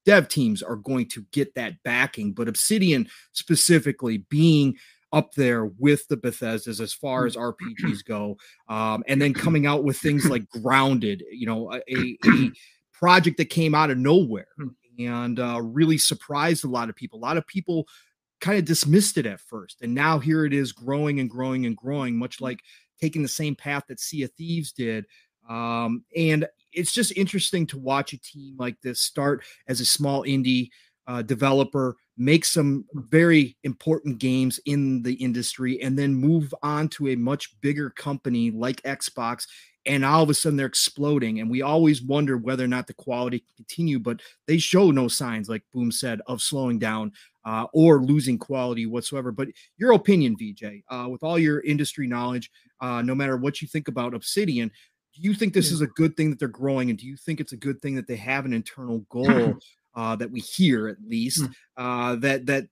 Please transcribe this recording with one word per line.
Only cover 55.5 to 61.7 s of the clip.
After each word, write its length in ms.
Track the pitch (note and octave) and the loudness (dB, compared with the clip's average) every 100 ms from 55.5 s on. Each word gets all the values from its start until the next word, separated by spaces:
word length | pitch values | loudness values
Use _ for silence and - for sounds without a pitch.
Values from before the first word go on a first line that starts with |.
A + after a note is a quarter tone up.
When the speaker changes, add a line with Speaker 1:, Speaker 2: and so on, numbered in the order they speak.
Speaker 1:
this 140 | F#3+ D#3+ | 2 2
Speaker 3:
Yeah. 40 | D#3+ | 0
Speaker 1:
is 40 | |
a 60 | D3+ | -2
good 280 | - D#3+ | 2 0
thing 140 | D#3+ D#3 | 2 0
that 100 | C3+ | 0
they're 80 | C3 | -4
growing? 420 | A#2 C3+ C3+ B2 | -4 -2 0 0
And 80 | A2 | -4
do 80 | B2 | -6
you 100 | C#3 | -14
think 240 | - D#3 | -8 -8
it's 120 | D3+ | -8
a 40 | A#2 | -8
good 240 | C3+ C3+ | -8 -6
thing 140 | D3 | -6
that 120 | C3+ A#2 | -8 -6
they 100 | A#2 | -8
have 280 | G#2 C3+ | -4 -4
an 80 | C3+ | -2
internal 460 | A#2 A2 - B2 A#2 G#2 | -4 -4 -10 -8 -8 -6
goal, 480 | A#2+ C3+ A#3 A#2 - - _ | -2 2 4 2 -2 -8 _
Speaker 3:
<clears throat> 180 | _ A#2 | _ -8
Speaker 1:
uh, 180 | A2+ A2 | -6 -4
that 140 | A#2 | -6
we 100 | A#2+ | -8
hear 480 | - - F3+ A#2+ A2 | -10 2 4 4 0
at 100 | G2 | -8
least, 440 | G#2+ A2+ A#2+ D#3 C3+ | -8 -4 -2 -2 -4
Speaker 3:
Hmm. 60 | B2+ _ | -8 _